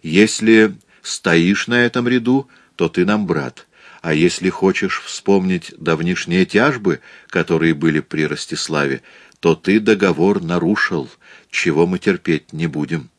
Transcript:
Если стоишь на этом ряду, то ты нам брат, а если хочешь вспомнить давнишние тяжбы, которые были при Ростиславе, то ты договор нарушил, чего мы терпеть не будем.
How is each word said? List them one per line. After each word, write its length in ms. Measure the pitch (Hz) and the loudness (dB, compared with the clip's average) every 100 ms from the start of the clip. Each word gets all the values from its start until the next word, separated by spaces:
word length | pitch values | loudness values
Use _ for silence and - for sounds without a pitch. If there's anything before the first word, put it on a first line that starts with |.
Если 720 | 80 87 107 - 110 110 107 95 _ _ | 0 4 4 2 4 6 6 0 _ _
стоишь 680 | - - - 85 85 101 - | -12 -6 2 2 4 0 0
на 160 | 120 | 2
этом 240 | 120 123 123 | 2 0 0
ряду, 440 | 123 117 135 135 _ _ - | 0 2 0 -2 _ _ -4
то 120 | 82 | -2
ты 160 | 90 | 0
нам 220 | 90 107 95 | 0 0 0
брат, 400 | 73 64 - - _ - - | -4 -4 -12 -20 _ -20 -12
а 140 | 82 | -2
если 340 | 78 87 - 92 | 2 2 0 -4
хочешь 540 | - 95 95 95 - | 0 0 0 -4 -6
вспомнить 720 | - - - 98 92 90 - - | -10 -8 0 0 0 -4 -6 -8
давнишние 720 | 80 78 85 90 - 87 90 | -4 -2 -2 -4 -2 0 2
тяжбы, 540 | 101 135 127 98 73 - - - | 2 0 0 -2 -4 -8 -20 -6
которые 460 | 90 80 82 82 | -4 -2 0 0
были 260 | 73 80 78 | 0 0 -2
при 220 | - 76 76 | -4 -6 -4
Ростиславе, 760 | 73 - 78 - 78 71 67 _ - - _ | -6 -10 -10 -6 -4 -4 -6 _ -20 -20 _
то 140 | 82 | -2
ты 240 | 80 - 107 | 0 2 2
договор 600 | 107 101 95 78 92 98 | 2 2 0 2 0 0
нарушил, 720 | 82 87 87 104 - 85 64 - - - _ | -2 -2 0 0 -2 -4 -6 -16 -20 -20 _
чего 360 | - 87 76 85 | -4 0 2 2
мы 120 | 92 | 0
терпеть 540 | - 90 - 78 _ | -2 -2 -2 -4 _
не 140 | 78 82 | -6 -6
будем. 440 | 71 71 80 64 | -4 -6 -6 -8